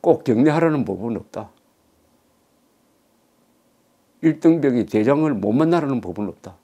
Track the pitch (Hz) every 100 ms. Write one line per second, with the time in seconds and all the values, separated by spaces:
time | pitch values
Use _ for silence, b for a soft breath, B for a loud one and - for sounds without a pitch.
0 | - 160 - 110 151 151 165 151 120 95
1 | 113 110 - - 110 _ _ _ _ _
2 | _ _ _ _ _ _ _ _ _ _
3 | _ _ _ _ _ _ _ _ _ _
4 | _ _ 160 156 165 165 143 120 98 110
5 | 107 143 156 117 101 120 160 170 147 127
6 | 90 90 104 - - 87